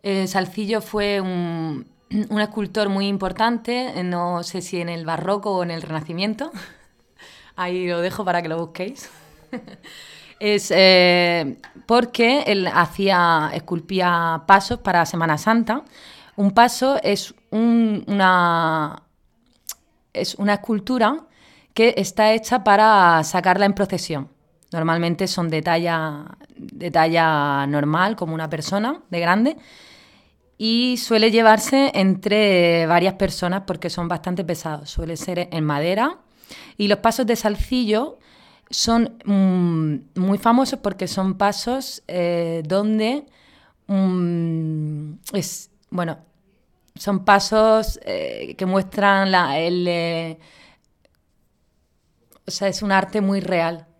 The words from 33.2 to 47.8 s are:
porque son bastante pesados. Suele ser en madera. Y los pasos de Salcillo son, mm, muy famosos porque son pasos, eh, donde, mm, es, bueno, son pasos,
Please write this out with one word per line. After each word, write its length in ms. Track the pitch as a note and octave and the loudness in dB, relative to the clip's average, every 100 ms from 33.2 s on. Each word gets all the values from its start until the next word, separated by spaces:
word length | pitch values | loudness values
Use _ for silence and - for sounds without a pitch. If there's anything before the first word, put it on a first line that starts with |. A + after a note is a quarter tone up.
| G3 - F3+ F#3+ F#3+ | -4 -2 -4 -4 -6
porque 220 | E3 F3 | -8 -6
son 180 | - E3+ | -6 -6
bastante 360 | E3+ - F#3 | -4 -4 -6
pesados. 460 | E3+ E3 D#3+ D3+ D3 | -4 -6 -6 -10 -8
Suele 280 | - E3 D#3+ | -8 -8 -8
ser 320 | - F3 F3 | -6 -6 -4
en 120 | E3 | -4
madera. 560 | D3+ D3 E3 G3+ C4+ F#4 _ _ - - - - | -2 -2 -2 0 -2 -4 _ _ -20 -20 -20 -4
Y 100 | G3+ | 0
los 120 | G3+ | 2
pasos 260 | A3+ A3+ A3+ | 2 0 -2
de 100 | A3+ | 0
Salcillo 840 | G#3+ G3+ - B3+ A3+ G#3+ D4 - _ _ _ _ _ | -2 -2 -2 0 0 0 -2 -10 _ _ _ _ _
son, 480 | - - A#3 A3+ - - | -4 0 2 2 -4 0
mm, 920 | G3+ F#3+ F#3 F3 D#3+ D#3 D3 - - | 2 4 4 2 2 0 -2 -6 -2
muy 180 | F#3 G3+ | 0 2
famosos 420 | A3+ A#3+ C4 C4+ | 4 2 2 -2
porque 280 | G3+ F#3+ F3+ | -6 -6 -6
son 280 | - F#3+ F#3 | -2 -2 0
pasos, 640 | G3+ G3+ - C4 C4 - - | -2 -2 -6 -6 -6 -14 -8
eh, 560 | F3+ F3 E3+ E3+ E3 D#3 | -4 -2 -2 -2 -4 -2
donde, 600 | F#3+ G#3 G#3+ G#3+ C#4+ C#4+ _ _ _ _ _ - | -2 0 0 0 -4 -8 _ _ _ _ _ -4
mm, 1300 | G3 F#3+ F#3 F3 E3+ E3 D#3+ D#3+ D#3 D3+ D3+ D3+ D#3 - | 0 2 0 0 0 -2 -2 -4 -4 -6 -8 -10 -14 -8
es, 380 | G3+ F#3+ - - _ _ | -6 -6 -10 -16 _ _
bueno, 280 | F3+ E3 D#3 _ _ _ _ _ _ _ - | -6 -6 -8 _ _ _ _ _ _ _ -10
son 300 | - G3 F#3+ | -4 -2 4
pasos, 720 | G3+ G3 A3 A3 A3 | 4 4 2 4 4